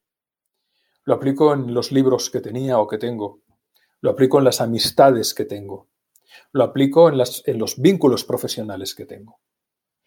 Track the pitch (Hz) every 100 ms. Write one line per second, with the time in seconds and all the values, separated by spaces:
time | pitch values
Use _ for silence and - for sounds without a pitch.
0 | _ _ _ _ _ _ _ _ _ _
1 | - 117 135 135 151 143 120 120 113 135
2 | 131 123 - 123 104 120 135 123 104 107
3 | 120 117 101 - _ _ _ _ _ _
4 | 131 104 131 143 131 - 117 117 - -
5 | 139 120 107 - 107 101 101 101 _ _
6 | _ _ _ - _ 139 117 139 139 165
7 | 170 139 123 - - 120 104 - 147 190
8 | 147 113 - 120 - - 110 95 95 -
9 | - - 107 _ _ _ _ _ _ _